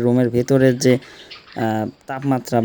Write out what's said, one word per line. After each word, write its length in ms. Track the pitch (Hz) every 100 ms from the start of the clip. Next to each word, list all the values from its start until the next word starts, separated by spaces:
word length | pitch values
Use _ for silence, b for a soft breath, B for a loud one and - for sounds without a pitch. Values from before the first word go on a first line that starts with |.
| 120
রুমের 220 | 123 123 120
ভেতরের 400 | 123 135 131 123
যে, 100 | 131 127
আহ, 880 | - - - - - 113 110 110 110 - -
তাপমাত্রা 480 | 135 139 127 - 120